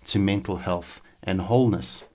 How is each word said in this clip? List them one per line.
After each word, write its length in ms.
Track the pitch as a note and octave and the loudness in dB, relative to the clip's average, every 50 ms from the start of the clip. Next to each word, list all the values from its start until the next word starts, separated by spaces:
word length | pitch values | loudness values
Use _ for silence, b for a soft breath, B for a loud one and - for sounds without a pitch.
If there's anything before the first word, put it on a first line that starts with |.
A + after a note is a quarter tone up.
| - | -8
to 120 | - - G#2+ | -2 0 2
mental 380 | G2 G2 G2+ G2+ F#2+ - F#2+ | 2 2 2 0 -2 -4 -6
health 460 | F2+ F#2 F#2+ F2+ F2 F2 - - - b b b b | -4 -2 -2 -2 -2 -4 -8 -18 -20 b b b b
and 200 | - - F#2 F#2+ | -6 -2 -2 -2
wholeness. 640 | F#2 G2 A#2 B2+ B2+ A#2 G2 E2+ - - - - - - | 0 2 4 4 4 4 2 2 -2 -6 -8 -8 -10 -16